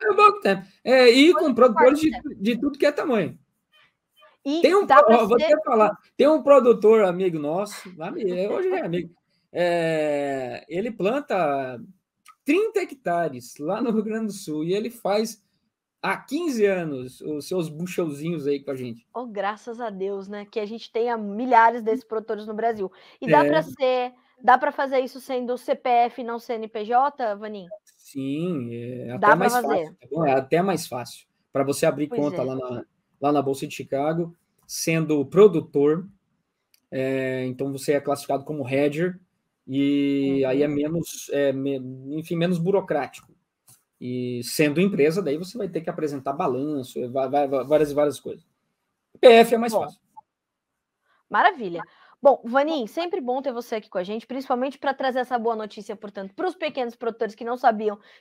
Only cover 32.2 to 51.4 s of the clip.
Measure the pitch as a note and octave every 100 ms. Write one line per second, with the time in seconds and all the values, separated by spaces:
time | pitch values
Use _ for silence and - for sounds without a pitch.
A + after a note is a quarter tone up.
32.2 | D3 E3+ C3 C3 B2+ A#2+ - _ _ -
33.2 | C#3 D3 C3+ C3+ C#3 - B2 C3+ D3 E3
34.2 | E3+ E3+ _ _ - - - D#3+ D3+ D3+
35.2 | C3+ E3+ G#3 E3 - C#3+ C#3+ D#3+ - _
36.2 | _ _ _ _ _ _ _ C3+ C3 C3+
37.2 | C3 C3 B2+ B2+ C#3 C3+ C3+ C#3+ C#3+ C#3
38.2 | - C#3 C3+ D3+ B2+ C3+ D3 D3 F3+ F3+
39.2 | _ _ _ _ - C3+ C#3 C#3+ C#3+ C#3
40.2 | C#3 C3+ C3 C3+ D3 C#3+ D3 E3+ - -
41.2 | - C#3+ C#3 C3+ C#3 C3+ B2+ C3 C3 D3+
42.2 | D#3 E3+ E3+ F3+ E3 G3 F#3 D3+ C3 -
43.2 | - _ _ _ _ _ _ - B2+ B2
44.2 | B2 B2 A#2+ - D3+ C#3+ F#3+ G3 D3 E3+
45.2 | E3+ D3+ F#3 A#3+ G3 D#3 E3 E3+ D#3 C#3+
46.2 | C3+ C#3+ F3+ B2+ D3 D3 B2+ C#3+ B2+ C3
47.2 | C3+ C#3 C#3+ C3+ B2+ D3+ D3+ C#3+ D3 B2+
48.2 | - - _ _ _ _ _ _ _ _
49.2 | C4 A3+ A3+ A#3 A#3 G#3+ - - _ -
50.2 | - _ _ _ _ _ _ _ _ _
51.2 | - G#3